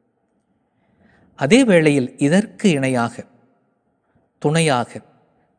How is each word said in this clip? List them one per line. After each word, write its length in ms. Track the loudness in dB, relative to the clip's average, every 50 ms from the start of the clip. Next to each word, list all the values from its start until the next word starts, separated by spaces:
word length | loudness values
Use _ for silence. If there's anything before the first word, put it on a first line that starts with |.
| _ _ _ _ _ _ _ _ _ _ _ _ _ _ _ _ _ _ _ _ _ _ _ _ _ _ _ -6
அதே 200 | -2 2 4 4 4
வேளையில் 440 | 4 2 2 2 2 0 0 -2 -4 -4 -2
இதற்கு 480 | -2 0 0 0 -2 -4 -6 -4 -2 0
இணையாக, 440 | 0 0 -2 -4 -4 -4 -4 -6 -8 -12 -20 _ _ _ _ _ _ _ _ _ _ _ _ _ _ _ _ _ _ _ _ _ _ _ -4
துணையாக, 580 | -2 0 0 0 0 0 -2 -4 -6 -12 -18 -20 _ _ _ _ _ _ _ _ _ _